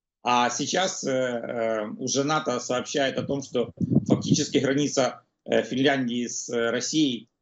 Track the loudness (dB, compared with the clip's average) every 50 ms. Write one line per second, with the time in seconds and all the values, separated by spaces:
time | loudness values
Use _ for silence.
0 | _ _ _ _ 0 2 4 4 4 2 0 -2 -4 -2 0 0 0 0 -2 -4
1 | -4 -2 0 0 0 0 -2 -4 -6 -6 -4 -2 -2 -2 -2 -2 -4 -6 -8 -8
2 | -6 -2 -2 0 0 0 0 0 0 -2 -2 -2 -2 -2 -2 -4 -4 -2 -2 0
3 | 0 0 0 -2 -4 -4 -4 -6 -6 -4 -2 -2 -2 -2 -4 -4 -2 2 2 2
4 | 4 4 2 2 4 4 2 2 2 2 0 2 2 2 2 2 0 0 2 2
5 | 0 0 -2 -6 -14 _ _ _ _ 0 2 2 2 0 0 2 2 4 2 2
6 | 0 -2 -2 -2 -4 -4 -6 -8 -8 -4 -2 0 0 0 0 -2 -2 0 2 2
7 | 2 2 0 -2 -8 -16 _ _